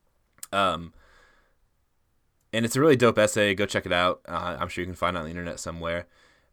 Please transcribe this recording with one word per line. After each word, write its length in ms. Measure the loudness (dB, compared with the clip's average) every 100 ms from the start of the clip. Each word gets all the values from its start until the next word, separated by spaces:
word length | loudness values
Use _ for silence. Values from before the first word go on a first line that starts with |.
| _ _ _ _ -6
Um, 400 | -2 0 -2 -8 -18 -20 _ _ _ _ _ _ _ _ _ _ _ _ _ _
and 120 | -4
it's 120 | -2 2
a 40 |
really 160 | 4 6
dope 220 | 6 6
essay. 360 | 2 4 2
Go 120 | 2 0
check 180 | -2 0
it 60 |
out. 300 | 2 2 0 -6
Uh, 300 | -6 -6 -6
I'm 100 | -6
sure 140 | -6
you 40 | -8
can 80 |
find 220 | -4 -4 -2
it 20 |
on 40 |
the 60 | -6
internet 300 | -8 -10 -10
somewhere. 460 | -10 -8 -6 -6 -8 _ _ _ _